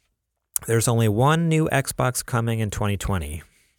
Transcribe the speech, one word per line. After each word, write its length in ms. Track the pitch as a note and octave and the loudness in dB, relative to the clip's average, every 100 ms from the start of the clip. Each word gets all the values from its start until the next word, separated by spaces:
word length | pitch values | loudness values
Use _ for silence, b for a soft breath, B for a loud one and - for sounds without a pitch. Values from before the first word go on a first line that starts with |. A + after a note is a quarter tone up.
| _ _ _ _ _ - - | _ _ _ _ _ -4 0
"There's 220 | A2+ A#2 | 2 2
only 200 | A2+ A2 | 2 2
one 400 | G#2 C3+ E3 E3 | 4 2 2 2
new 220 | D#3+ D#3+ | 2 2
Xbox 540 | C3+ - - B2+ - - | 0 -2 -2 -2 -4 -4
coming 320 | A#2+ A#2 A2+ | -2 -2 -2
in 100 | G#2+ | -2
twenty 260 | - G#2 G2 | -2 -4 -2
twenty. 460 | - F#2+ D2 D#2+ b b b | -2 -4 -4 -10 b b b